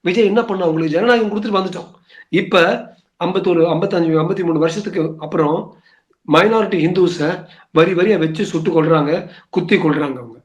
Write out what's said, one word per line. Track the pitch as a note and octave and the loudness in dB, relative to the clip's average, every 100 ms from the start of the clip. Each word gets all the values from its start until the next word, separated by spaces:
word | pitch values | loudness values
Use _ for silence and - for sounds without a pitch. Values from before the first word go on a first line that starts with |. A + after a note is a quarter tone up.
விஜய் | E3+ F#3 | -2 2
என்ன | G#3 G#3+ | 2 2
பண்ணோம்? | A3+ F#3 F3 | -2 -2 -2
அவங்களுக்கு | D#3+ D#3+ D#3+ | 0 -2 0
ஜனநாயகம் | A3+ A#3+ G#3+ | 2 2 2
கொடுத்துட்டு | G#3 G#3+ G3 | -4 -2 -4
வந்துட்டோம். | F#3+ - - _ _ - - | -4 -8 -16 _ _ -20 -4
இப்ப | E3+ F3+ F#3+ E3+ A#3+ - - _ _ | -2 2 2 2 0 -8 -20 _ _
ஐம்பத்தொரு, | F3 F#3 F#3 E3+ E3 | -4 -2 0 2 2
ஐம்பத்தஞ்சு, | D#3+ G3 F#3+ E3 D#3 | 0 -2 0 2 0
ஐம்பத்தி | D#3+ F#3+ | 0 -2
மூணு | E3+ D#3+ | -2 0
வருஷத்துக்கு | D#3+ F#3 G3+ F3 D#3 D#3+ | 0 -2 -6 -4 -4 -6
அப்புறம் | D#3 F#3+ D3+ E3 - - _ _ _ _ - | -6 -2 0 0 -6 -16 _ _ _ _ 2
மைனாரிட்டி | D#3 G3+ A3+ G3+ F#3 | 4 4 2 0 0
ஹிந்துஸை | D#3+ F3+ F3 - D3+ F3+ - - _ | 0 2 0 0 -4 -4 -10 -20 _
வரி | - E3+ | 2 2
வரியா | F3 G3 G3 | 2 0 2
வச்சு | D#3+ D#3+ | 0 -2
சுட்டு | G3+ E3 D#3+ E3 | -4 -2 0 0
கொல்றாங்க, | D#3 D#3+ C#3+ E3+ - - _ | 2 2 2 -2 -6 -20 _
குத்தி | - F3 G3+ | -4 0 0
கொல்றாங்க | E3 C#3 C#3+ B2+ | 2 -2 -4 -8
அவங்க. | A#2 A#2 | -14 -20